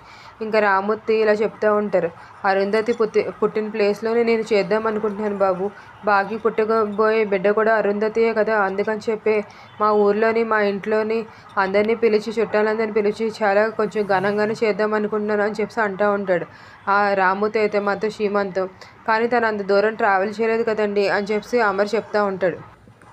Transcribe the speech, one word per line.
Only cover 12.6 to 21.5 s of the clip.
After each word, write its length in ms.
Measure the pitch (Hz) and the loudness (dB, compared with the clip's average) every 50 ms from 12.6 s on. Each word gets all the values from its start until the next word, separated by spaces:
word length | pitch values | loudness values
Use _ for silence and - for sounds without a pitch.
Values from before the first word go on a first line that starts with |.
| 214 220 214 220 226 214 208 | 0 0 0 -2 -2 -2 0
పిలిచి 320 | 226 214 208 208 - 226 220 220 | 0 0 0 -2 -2 -4 -4 -2
చాలా 300 | - 220 202 196 202 214 226 | 0 0 2 4 4 2 2
కొంచెం 320 | 220 - 214 202 - 214 208 190 | 0 -2 -4 -2 -2 -4 -2 0
ఘనంగానే 480 | 202 185 185 208 202 208 208 214 226 | 0 0 0 0 0 0 0 -2 -2
చేద్దాం 360 | - 233 214 202 190 214 214 214 | 0 0 0 0 0 0 0 0
అనుకుంటున్నాను" 500 | 214 208 208 220 214 208 208 214 208 202 | -2 -2 -2 -2 -4 -2 -2 0 0 0
అని 140 | 214 208 220 | -2 -2 -4
చెప్పి 200 | 208 202 - 240 | -4 -4 -2 -2
అంటూ 280 | 220 202 190 180 208 208 | -2 -2 0 0 0 0
ఉంటాడు 360 | 202 202 202 190 180 170 160 - - - - - - - - | 0 0 0 0 0 0 -2 -6 -12 -20 -20 -20 -20 -8 -2
ఆ 120 | 202 196 202 202 202 202 | 0 2 2 2 2 2
రామూర్తి 440 | 190 190 185 190 202 208 214 214 226 | 2 2 2 2 0 -2 -2 0 0
అయితే 200 | 214 208 208 202 | 0 0 0 0
మాత్రం 300 | 202 202 196 190 214 214 | 0 0 -2 -2 -4 -6
శ్రీమంతం. 560 | 208 - 214 196 202 202 202 196 175 190 185 185 185 - - - - - - | -4 -4 -4 -2 0 -2 -2 -2 -2 -4 -4 -4 -8 -14 -20 -20 -20 -8 -4
కానీ 220 | - 220 220 233 233 | -2 0 0 0 0
తను 180 | 247 240 226 | 2 2 2
అంత 160 | 220 214 208 | 0 -2 -2
దూరం 320 | 196 190 202 196 202 220 220 | 0 2 2 2 2 2 0
ట్రావెల్ 380 | 214 233 208 196 190 190 220 | 0 2 2 2 2 0 -2
చేయలేదు 320 | 208 208 226 226 226 226 233 | -2 -2 -2 -2 0 0 -2
కదండి 400 | 226 220 220 214 208 202 208 202 185 | -2 0 0 -2 0 0 0 0 2
అని 180 | 160 202 208 | 0 0 -2
చెప్పి 320 | 190 214 208 208 - | -2 -4 -4 -4 -2